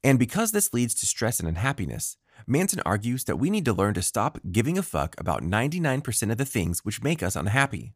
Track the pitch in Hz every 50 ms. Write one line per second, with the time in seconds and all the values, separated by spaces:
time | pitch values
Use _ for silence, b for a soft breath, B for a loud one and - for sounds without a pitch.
0 | - 135 135 123 123 117 - 190 226 220 220 208 - - - 120 120 117 - -
1 | - - - - 117 110 120 - - 82 82 82 107 135 143 - 95 71 57 -
2 | - - - _ B B B B B - 120 151 190 202 - 180 - - 98 107
3 | 104 120 123 131 - - 82 71 127 185 208 214 160 123 104 87 98 104 104 92
4 | - - - - 107 147 - - - - 87 110 110 143 175 190 180 - - 78
5 | 69 80 - - - 92 78 52 64 85 95 107 120 143 151 180 165 143 127 135
6 | 147 - 104 - 117 104 113 110 135 - - 113 85 90 85 - _ 104 104 -
7 | - 139 165 160 - 90 - 78 71 104 104 135 139 143 135 90 57 - -